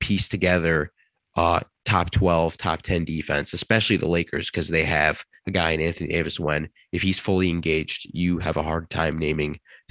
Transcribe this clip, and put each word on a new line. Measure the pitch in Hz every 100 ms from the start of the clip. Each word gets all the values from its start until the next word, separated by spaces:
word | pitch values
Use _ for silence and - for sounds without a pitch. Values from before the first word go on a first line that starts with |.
piece | - 98 -
together, | 98 90 90 82 80 73 _ _ _ _ -
uh, | 85 85 - _
top | - 98 82
twelve, | - 90 85 82 -
top | 92 80
ten | - 90
defense, | 82 80 - 73 -
especially | 87 - 113 - 104
the | 78
Lakers, | 85 85 - -
'cause | - 80
they | 82
have | 78 78 78 73 - _ -
a |
guy | 92 82
in | 80
Anthony | 80 82 85
Davis | 85 78 -
when, | 76 76 78 _ _
if | 90
he's | 95 92
fully | - 95 92
engaged, | 85 80 80 78 - -
you | - 87 85
have | 82 80
a |
hard | 78 80 80
time | - 82 80
naming | 78 78 73 82 _ - -